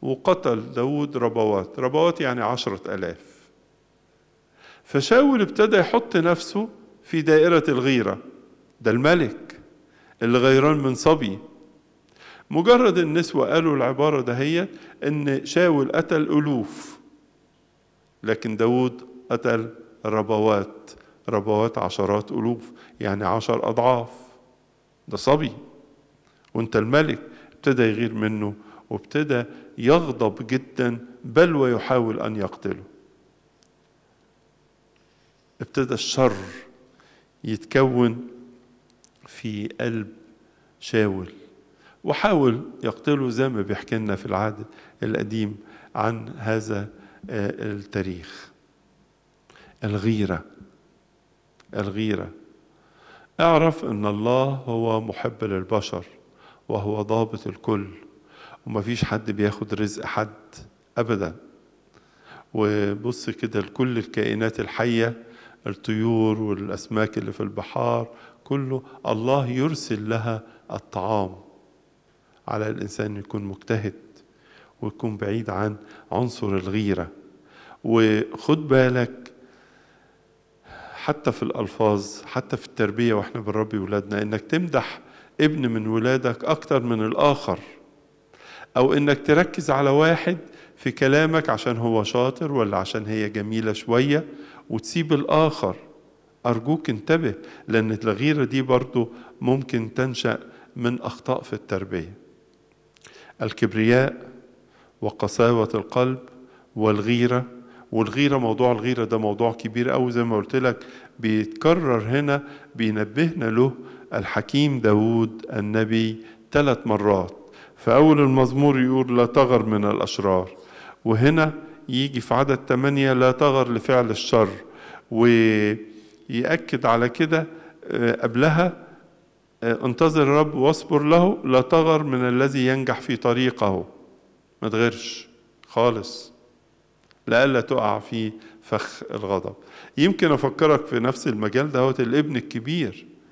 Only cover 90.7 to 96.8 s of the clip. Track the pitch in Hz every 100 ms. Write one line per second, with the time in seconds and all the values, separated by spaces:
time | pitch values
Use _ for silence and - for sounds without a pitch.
90.7 | - 135 - 135 143 160 160 151 110 127
91.7 | 113 117 113 101 123 127 135 156 139 101
92.7 | 95 98 113 107 110 104 107 107 110 110
93.7 | 107 - 120 139 147 151 - - - -
94.7 | 113 - 170 156 147 147 151 160 - 95
95.7 | 90 - - _ _ _ _ 120 113 120
96.7 | 156